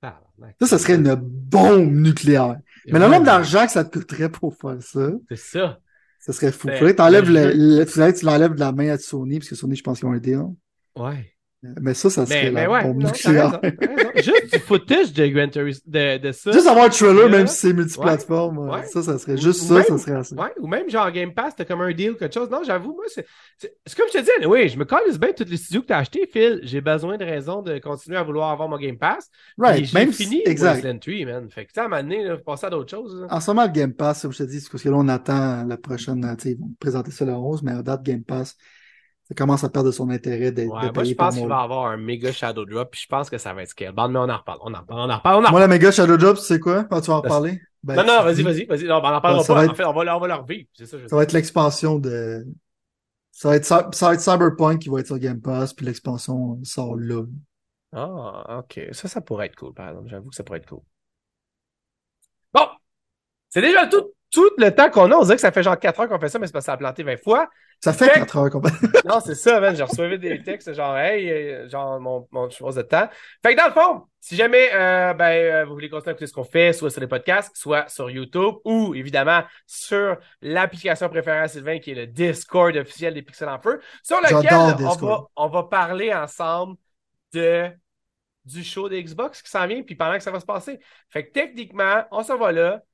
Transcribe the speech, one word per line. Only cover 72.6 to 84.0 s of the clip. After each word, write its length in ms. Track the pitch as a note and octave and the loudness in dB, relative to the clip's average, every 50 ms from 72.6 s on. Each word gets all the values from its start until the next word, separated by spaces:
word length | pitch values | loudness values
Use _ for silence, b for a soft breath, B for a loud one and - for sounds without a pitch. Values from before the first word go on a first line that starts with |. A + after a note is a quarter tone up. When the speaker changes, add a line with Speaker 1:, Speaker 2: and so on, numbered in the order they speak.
| C3 C3 C3+ | -10 -8 -8
Speaker 1:
de 60 | C3 | -8
temps. » 260 | A2+ - - D#3+ G3+ A3+ B B B B B B _ | -6 0 0 0 0 0 B B B B B B _
Fait 100 | A#3 B3+ | 2 4
que 60 | B3+ | 4
dans 80 | E4 D#4+ | 4 4
le 60 | - | 4
fond, 300 | D#4+ E4 F4+ D#4+ G3+ - _ _ _ | 4 4 4 2 -2 -8 _ _ _
si 140 | _ - F3 | _ -14 -2
jamais, 340 | F3 A3+ A#3 A#3+ B3+ B3+ B3+ G#3+ | 0 0 4 4 4 4 4 2
euh, 400 | G3 F#3 F#3 F#3 F#3 F3+ F3+ F3 | 0 0 2 2 2 0 0 0
ben, 120 | D#3+ E3+ | 0 2
euh, 400 | E3+ E3 E3+ E3+ E3 D#3+ D#3 D#3 | 2 2 2 2 2 0 0 -2
vous 80 | D3 D3 | -4 -8
voulez 160 | C#3+ D3 D3+ | -14 -14 -12
continuer 200 | D3 D3+ D3 F3 | -12 -10 -8 -8
à 20 | D#3+ | -10
écouter 140 | - D3+ C3+ | -10 -10 -14
ce 60 | - | -10
qu'on 120 | - B2+ | -12 -12
fait, 260 | - _ E3 E3+ F3 E3 | -4 _ 4 4 4 2
soit 160 | E3+ D#3 D3 | 0 -4 -6
sur 120 | C3 - | -6 -6
les 60 | C3 B2 | -8 -6
podcasts, 480 | C3 B2+ B2 - F3+ G3 G#3 - _ | -8 -6 -4 -2 -2 -2 -2 -6 _
soit 320 | - - C#3+ D3 D3 D3 D3 | -18 -6 -2 -2 -2 -2 -4
sur 200 | - - C#3 B2 | -10 -12 -12 -12
YouTube, 460 | B2+ C3 C3 B2+ _ F3+ F#3 G#3 G#3 G#3+ _ | -10 -12 -14 -8 _ -2 -2 -2 -4 -6 _
ou 320 | G#3+ A3+ A3+ A3 G3+ D3+ | -4 -2 -2 -2 -2 -4
évidemment 480 | C3 C3 C#3+ C#3 C#3 C#3 D3+ E3+ E3+ D#3+ b b b b _ | -8 -10 -4 -2 0 2 2 2 2 0 b b b b _
sur 500 | - - - - G#3 G3+ G3+ G3+ F#3 F3+ b b b b | -18 -16 -10 -4 -4 -2 -2 -2 -4 -6 b b b b
l'application 680 | - C#3+ D#3 F3+ F#3 F#3 F#3 E3+ E3+ F#3+ D#3+ - F3+ F3 | -12 -6 -2 -2 -2 -2 -4 -8 -4 -4 -4 -4 -4 -6
préférée 300 | E3 E3 D3+ E3 D#3 D3+ | -6 -6 -6 -4 -4 -4
à 80 | D#3 D3+ | -4 -6
Sylvain, 300 | - D3+ C3+ D3 D#3+ E3 | -8 -10 -10 -10 -10 -10
qui 120 | - - | -10 -12
est 40 | C3+ | -14
le 120 | B2 A#2+ A#2+ | -12 -14 -14
Discord 680 | A#2 B2+ E3+ F3 D#3 E3+ - _ - F3+ F3 E3+ E3 D3+ | -6 -4 -2 -2 -2 -6 -10 _ 0 2 2 2 2 -2
officiel 360 | C3+ - - - D#3+ E3 D#3+ | -6 -8 -12 -8 -8 -8 -8
des 80 | D3 | -8
Pixels 280 | C3+ _ _ - D#3+ D3 | -14 _ _ -14 -12 -12
en 100 | C3+ C3 | -12 -8
Feu, 200 | _ G#3+ C4 C#4 B B B B | _ -4 -4 -4 B B B B